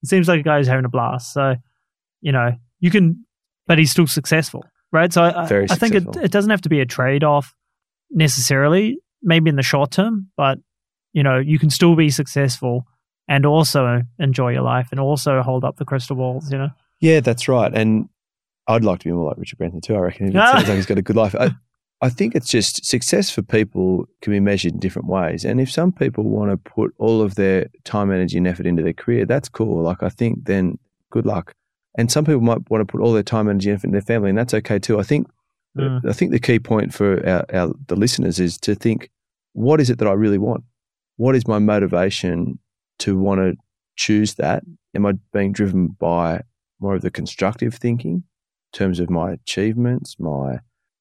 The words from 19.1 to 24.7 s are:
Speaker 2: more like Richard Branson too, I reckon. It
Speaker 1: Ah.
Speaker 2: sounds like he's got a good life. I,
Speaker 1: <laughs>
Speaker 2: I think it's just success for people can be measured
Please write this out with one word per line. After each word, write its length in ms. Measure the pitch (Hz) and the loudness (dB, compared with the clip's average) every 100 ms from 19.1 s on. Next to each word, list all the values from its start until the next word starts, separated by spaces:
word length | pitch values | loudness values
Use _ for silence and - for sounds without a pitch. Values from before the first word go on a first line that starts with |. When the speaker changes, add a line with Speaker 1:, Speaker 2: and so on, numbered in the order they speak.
Speaker 2:
more 160 | 87 78 | -2 -2
like 100 | - | -6
Richard 200 | 95 - | -10 -8
Branson 220 | 87 82 | -8 -6
too, 140 | - | -4
I 40 | 107 | -2
reckon. 280 | 90 - 98 | -2 -2 -2
It 80 | 185 | 4
Speaker 1:
Ah. 160 | 233 | 4
Speaker 2:
sounds 160 | 262 107 | 4 2
like 80 | 98 | 0
he's 100 | 95 | 0
got 120 | 98 | 0
a 40 | |
good 140 | 95 113 | 2 2
life. 180 | 104 | 2
I, 160 | 107 127 - _ _ | 2 -2 -2 _ _
Speaker 1:
<laughs> 240 | _ _ | _ _
Speaker 2:
I 80 | 127 | -4
think 240 | 123 214 156 | 0 -2 -2
it's 120 | - | 0
just 360 | 117 101 - - | 0 0 -4 -4
success 420 | 120 - 190 190 | -4 0 0 0
for 140 | - | -4
people 640 | - 110 107 - 92 90 - _ | -2 0 0 0 0 0 -4 _
can 100 | - | -2
be 60 | 101 | 2
measured 320 | 101 98 87 | 2 2 -2